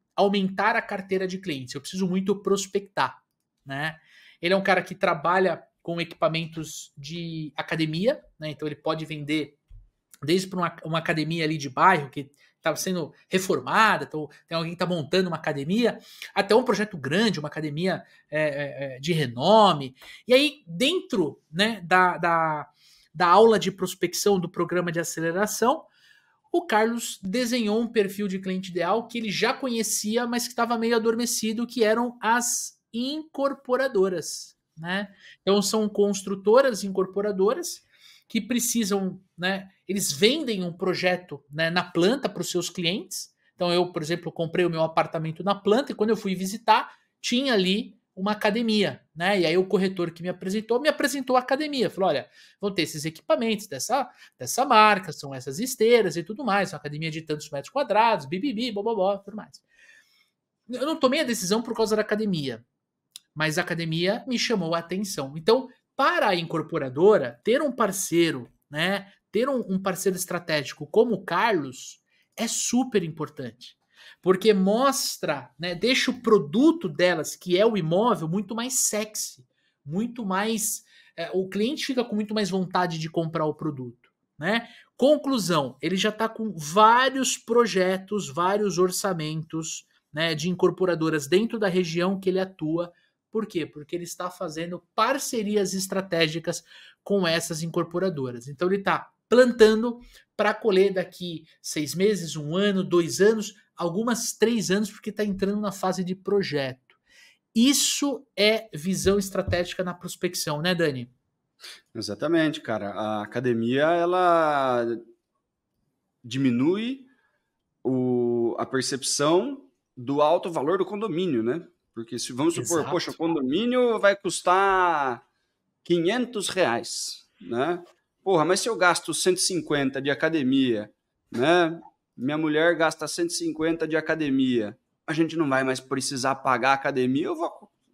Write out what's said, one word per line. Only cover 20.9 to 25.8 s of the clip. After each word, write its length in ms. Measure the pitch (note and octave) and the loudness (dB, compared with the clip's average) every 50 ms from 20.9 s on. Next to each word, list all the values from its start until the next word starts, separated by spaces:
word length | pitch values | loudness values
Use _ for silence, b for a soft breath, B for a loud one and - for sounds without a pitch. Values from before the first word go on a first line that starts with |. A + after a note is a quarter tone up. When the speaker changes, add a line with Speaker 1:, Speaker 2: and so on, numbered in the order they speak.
| F#4 F4+ F#4 - B3 G3 D#3 C#3 - _ _ _ | 0 0 -4 -2 -2 0 0 -2 -4 _ _ _
Speaker 1:
né, 300 | D3+ F3 G#3 A3+ A3+ F#3+ F3 | -2 0 0 0 0 -4 0
da, 360 | D#3 F3+ F#3 F#3 F3+ E3 D#3 | 4 4 6 6 4 2 0
da, 500 | F3 E3+ E3 E3 D#3+ D#3 D3+ D3 C#3+ - b b b b b b b b - | 0 0 2 2 2 0 -2 -4 -8 -12 b b b b b b b b -2
da 120 | D#3 F3+ | 0 4
aula 300 | E3+ F3+ G3+ A3+ A3+ G#3+ | 6 8 8 8 8 6
de 140 | F#3+ - F#3+ | 4 0 -2
prospecção 680 | F#3+ - F#3 F3+ - - F3+ F3 - - - G#3 G3+ F#3 | -4 -4 -6 -6 -4 -4 -4 -4 -2 0 2 2 2 2
do 80 | E3+ | 0
programa 440 | E3+ - F3+ E3+ E3 F3 F3+ E3+ F3 | -4 -4 -4 -4 -2 0 -2 -2 -2
de 80 | D#3+ E3+ | -2 -4
aceleração, 880 | D#3+ - - D#3+ E3 E3 E3 F#3+ G#3+ G3+ - - A3 B3 D#4 D#4+ | -4 -4 -6 -4 -4 -2 0 0 -2 -2 0 0 2 2 2 0